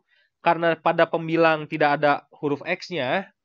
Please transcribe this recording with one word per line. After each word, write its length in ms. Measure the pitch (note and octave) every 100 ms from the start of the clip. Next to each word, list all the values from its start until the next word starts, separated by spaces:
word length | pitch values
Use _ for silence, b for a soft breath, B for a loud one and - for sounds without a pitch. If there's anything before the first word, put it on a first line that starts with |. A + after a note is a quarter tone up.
| _ _ _ _ E3+
Karena 320 | E3 E3+ E3
pada 320 | E3 E3+ E3
pembilang 560 | E3 D#3+ D#3+ D#3+ D#3 D3+
tidak 320 | C#3+ D3 D3
ada 320 | D3 C#3+ _
huruf 320 | - D3 C#3+
X-nya, 720 | D#3 F3+ - E3+ B2 F3+ G3 _